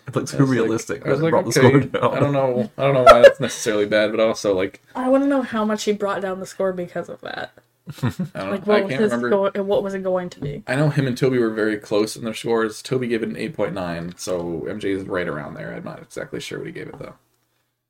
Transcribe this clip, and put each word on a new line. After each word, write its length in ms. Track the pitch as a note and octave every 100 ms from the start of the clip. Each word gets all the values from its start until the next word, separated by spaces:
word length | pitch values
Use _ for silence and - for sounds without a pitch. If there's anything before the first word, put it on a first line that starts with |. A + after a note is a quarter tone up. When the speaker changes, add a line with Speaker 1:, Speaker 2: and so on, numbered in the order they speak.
| -
Speaker 1:
it 80 |
looked 180 | B2+ C3
Speaker 2:
I 40 | -
Speaker 1:
too 60 |
Speaker 2:
was 40 | C3+
like, 0 |
Speaker 1:
realistic 580 | B2 A2+ A2+ - - -
Speaker 2:
I 40 |
was 100 | C#3
Speaker 1:
that 60 | D#3+
it 60 |
Speaker 2:
like, 120 | A#2+
Speaker 1:
brought 80 | F#2+
the 80 | C3
Speaker 2:
"Okay, 280 | B2+ C#3+ -
Speaker 1:
score 120 | -
down. 140 | - C3+
Speaker 2:
I 40 |
don't 120 | C#3+
know, 380 | C#3 C3+ B2 A2 -
I 40 |
don't 100 | C3+
know 80 | C3+
why 180 | B2+ A#2+
that's 180 | A#2+ -
necessarily 460 | A#2+ - A#2+ G#2 G#2
bad, 240 | G#2+ G#2+
but 80 | A2+
also, 340 | A2 A2 G#2
like" 260 | F#2+ G2 - _
Speaker 3:
I 140 | B3+ B3+
wanna 180 | C4+ C#4
know 160 | C#4
how 220 | A3+ A3+
much 180 | G#3+ G#3+
he 80 | -
brought 300 | G#3 G3+ F#3+
down 160 | F#3+ F#3+
the 60 | F#3
score 260 | - F#3+
because 360 | F#3 F3 F3 -
of 120 | -
that. 300 | - - - _ _ _ - -
Speaker 2:
I 60 | B2 - E3+
don't, 160 | - F#2+
Speaker 3:
Like, 140 | G3+ G3+
what 100 | G#3
Speaker 2:
I 20 |
Speaker 3:
was 80 | G3
Speaker 2:
can't 120 | -
Speaker 3:
his 100 | G#3
Speaker 2:
remember. 380 | A#3+ A#3+ G3+ G3
Speaker 3:
go-, 120 | G3+
what 180 | G3 G3+
was 100 | G3
it 80 | G3
going 260 | F#3+ F#3 F3+
to 100 | -
be? 220 | D3 C#3+ -
Speaker 2:
I 80 | C3
know 120 | D3+
him 180 | D3 C3+
and 120 | A#2+
Toby 200 | C3 B2+
were 120 | A2+
very 260 | A2 G#2+ G#2+
close 360 | - G#2 G#2+ -
in 80 |
their 80 | A2+
scores. 480 | A2 A#2+ A#2 A2+ A2
Toby 280 | - B2+ B2
gave 140 | A#2
it 40 | A2
an 80 | A2+
eight 180 | G#2+
point 200 | D3+ G2+
nine, 400 | F#2+ F2+ E2+ E2+ F2+
so 460 | - F2+ E2+ E2 C#2+
M 120 | G#2+
J 140 | G#2
is 100 | F#2+
right 220 | F#2+ F#2+ F2
around 280 | D2+ D2
there. 180 | - G#1+
I'm 80 | -
not 160 | - -
exactly 380 | - - - -
sure 180 | - G1+
what 80 | G1+
he 40 |
gave 140 | - -
it, 100 | -
though. 160 | - - _ _ _ _ _ _